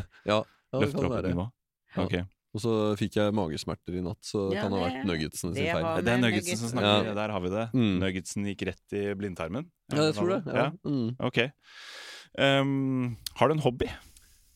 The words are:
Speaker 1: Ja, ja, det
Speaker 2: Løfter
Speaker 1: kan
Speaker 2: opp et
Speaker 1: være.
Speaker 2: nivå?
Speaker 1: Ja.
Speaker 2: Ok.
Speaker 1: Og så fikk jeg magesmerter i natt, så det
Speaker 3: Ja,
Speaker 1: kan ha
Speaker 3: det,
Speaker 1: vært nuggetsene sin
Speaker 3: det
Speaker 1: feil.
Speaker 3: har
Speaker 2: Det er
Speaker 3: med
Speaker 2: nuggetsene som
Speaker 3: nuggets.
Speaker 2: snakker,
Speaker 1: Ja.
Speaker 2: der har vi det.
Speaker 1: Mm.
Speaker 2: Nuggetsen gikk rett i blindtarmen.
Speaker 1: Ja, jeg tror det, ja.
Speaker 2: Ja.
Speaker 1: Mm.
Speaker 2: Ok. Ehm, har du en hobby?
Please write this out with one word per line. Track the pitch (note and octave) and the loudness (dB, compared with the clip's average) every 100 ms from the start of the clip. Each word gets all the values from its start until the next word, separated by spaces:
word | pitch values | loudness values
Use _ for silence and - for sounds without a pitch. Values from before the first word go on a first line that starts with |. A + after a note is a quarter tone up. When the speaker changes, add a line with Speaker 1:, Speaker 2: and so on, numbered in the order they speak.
| - - | -6 -6
Speaker 1:
Ja, | - G#2+ | 0 0
ja, | - _ _ C3 | 0 _ _ 0
det | C#3+ | 0
Speaker 2:
Løfter | C#3+ | 2
Speaker 1:
kan | C#3 | 0
Speaker 2:
opp | A2+ | 0
et | |
Speaker 1:
være. | F2+ | 0
Speaker 2:
nivå? | F2 A2 - _ _ _ | 0 -2 -8 _ _ _
Speaker 1:
Ja. | - F#2 | -4 -2
Speaker 2:
Ok. | F2+ F#2 _ _ | -2 -4 _ _
Speaker 1:
Og | G#2+ | -4
så | A2+ A2 G#2+ G#2 | 0 2 2 2
fikk | G#2 G#2+ | 0 2
jeg | G#2 | 2
magesmerter | G#2+ E2+ C#2+ - - - F2+ | 2 0 -2 -6 -6 -6 -4
i | F2 | -4
natt, | - | -6
så | - G#2+ F#2+ | -4 -2 0
det | F#2+ | 0
Speaker 3:
Ja, | G#2 | 0
Speaker 1:
kan | G2 | 0
ha | |
Speaker 3:
det, | F2+ | 0
Speaker 1:
vært | F2 G2 | -2 -2
nuggetsene | E2 D#2 - F2 | 0 -2 -4 -4
sin | G#2 | -2
Speaker 3:
det | D3+ | 0
Speaker 1:
feil. | E3+ A2+ | 0 0
Speaker 3:
har | D#3+ A2 | 0 2
Speaker 2:
Det | |
er | B2 | 4
Speaker 3:
med | A#2 | 4
Speaker 2:
nuggetsene | G#2 - A2 | 2 0 -2
som | A#2 | -2
Speaker 3:
nuggets. | B2 | 2
Speaker 2:
snakker, | G#2 G#2 A2 | 4 4 4
Speaker 1:
Ja. | G#2 | -2
Speaker 2:
der | G#2+ | -2
har | G2+ | -2
vi | F2+ G2+ | -2 -2
det. | A2+ | 0
Speaker 1:
Mm. | C3 A2 F#2 F#2+ | 2 2 2 0
Speaker 2:
Nuggetsen | F#2 - G#2 G2+ | -2 -6 -4 -4
gikk | F#2+ F#2 | -4 -6
rett | - _ | -6 _
i | G2+ G2+ G2 | -4 -2 -2
blindtarmen. | G2+ E2+ E2 A2+ E3 _ - | -4 -4 -6 -6 -8 _ -4
Speaker 1:
Ja, | C#3 D#3 | 0 2
jeg | D#3 | 2
tror | F3 | 0
det, | G3 D3 | 0 -2
ja. | B2 C3+ | 0 0
Speaker 2:
Ja. | D#3+ - | -2 -4
Speaker 1:
Mm. | C#3 A2+ B2+ B2 | -2 -2 -2 -2
Speaker 2:
Ok. | B2 B2+ - - - - - - - - - | 0 -2 -4 -20 -20 -18 -16 -16 -16 -10 2
Ehm, | C#3 C#3 C#3 C3+ C3+ C3 B2 A2+ - - | 4 4 4 2 0 0 -2 -4 -10 2
har | B2 | 2
du | D#3 | 4
en | C#3 | 2
hobby? | A#2+ - - - - - - _ | 2 -2 -6 -16 -20 -20 -20 _